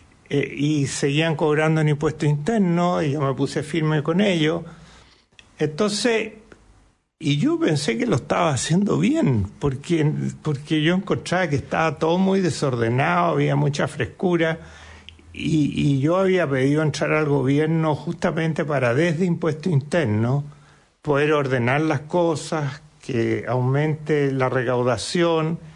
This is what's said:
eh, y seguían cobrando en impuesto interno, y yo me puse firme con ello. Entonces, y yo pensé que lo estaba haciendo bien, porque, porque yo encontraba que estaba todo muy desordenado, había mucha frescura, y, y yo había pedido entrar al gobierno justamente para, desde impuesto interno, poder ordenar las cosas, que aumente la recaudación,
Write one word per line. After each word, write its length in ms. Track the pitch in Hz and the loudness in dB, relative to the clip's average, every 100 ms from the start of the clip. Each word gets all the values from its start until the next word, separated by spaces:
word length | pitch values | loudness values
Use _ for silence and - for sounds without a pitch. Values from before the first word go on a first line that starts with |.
| - _ - | -20 _ -4
eh, 240 | 143 - - | -2 -2 -2
y 300 | 147 151 135 | 0 0 -2
seguían 480 | - 147 147 165 151 | -2 -2 0 0 0
cobrando 440 | 160 151 156 160 | 0 2 2 2
en 100 | 151 | 2
impuesto 360 | 147 156 151 151 | 0 -2 0 0
interno, 760 | 147 147 226 180 170 175 180 | 0 0 0 2 2 0 0
y 100 | 151 | -2
yo 100 | 147 | 0
me 120 | 139 | -2
puse 300 | 127 139 165 | -2 -2 -4
firme 400 | 147 170 156 156 | -4 -2 0 0
con 160 | 147 175 | 0 2
ello. 460 | 208 170 151 170 170 - - - - _ _ _ - - | 2 2 0 -2 -6 -18 -20 -20 -20 _ _ _ -14 -4
Entonces, 760 | 151 147 208 208 240 226 - - - - - - _ _ _ - | -4 0 -2 0 0 0 -4 -12 -20 -20 -20 -20 _ _ _ -6
y 180 | 143 147 | -2 0
yo 220 | 247 330 | 2 2
pensé 380 | 320 147 - 226 | 0 0 -2 -2
que 80 | 247 | 0
lo 120 | 135 | 0
estaba 340 | - - 170 | 0 0 0
haciendo 460 | 127 - 170 202 143 | 0 0 2 2 2
bien, 480 | 196 320 156 113 98 - | 2 2 2 2 -2 -2
porque, 520 | 143 131 - 165 151 139 135 - | -4 -4 -2 0 0 0 -4 -6
porque 400 | 156 147 - 156 | -4 -4 -2 0
yo 140 | 151 180 | 2 0
encontraba 520 | 185 156 - 175 180 | 0 -4 -2 -2 0
que 100 | 143 | -2
estaba 400 | - - 160 143 | -2 -2 0 0
todo 200 | 160 175 | 0 2
muy 240 | 190 190 | 2 2
desordenado, 920 | 180 - 147 120 113 123 156 175 175 | 0 0 -2 0 0 2 2 2 2
había 220 | 147 143 143 | 2 0 2
mucha 320 | 147 147 151 | 0 0 -4
frescura, 720 | - 127 - 190 170 160 165 - - - - - - - | -4 -6 -2 0 2 0 -2 -8 -20 -20 -20 -20 -20 -18
y, 400 | - - 156 143 | -8 0 2 2
y 260 | - 147 139 | 2 2 2
yo 180 | 143 185 | 2 2
había 320 | 190 185 156 | 2 2 2
pedido 320 | 135 135 147 | 2 2 2
entrar 320 | 156 143 151 | 2 0 0
al 160 | 156 147 | 0 2
gobierno 640 | 143 131 143 156 165 160 143 | 2 2 2 2 2 0 -2
justamente 720 | - 165 185 156 160 160 147 | -4 -4 -2 0 -2 -2 -2
para, 280 | 143 120 | 0 2
desde 300 | 120 175 156 185 | 2 2 2 0
impuesto 440 | 170 170 151 190 | 0 -2 -2 0
interno, 760 | 143 - 175 131 104 117 143 147 - - - _ _ | 0 0 0 0 0 0 -2 -4 -12 -20 -20 _ _
poder 300 | 151 143 151 | -2 2 2
ordenar 480 | 151 135 131 120 143 | 2 2 0 2 2
las 200 | 160 147 | 0 -2
cosas, 800 | - 180 170 156 - 160 143 123 - _ | -2 0 0 0 -4 -4 -4 -8 -18 _
que 440 | - 123 113 110 101 | -6 -2 0 -2 -2
aumente 840 | 123 127 139 151 151 156 147 143 | -2 0 0 0 -2 -2 0 0
la 160 | 135 127 | 0 0
recaudación, 1120 | 131 120 123 123 113 - 175 170 165 156 165 - | 0 0 0 0 -2 -2 0 0 2 0 -4 -10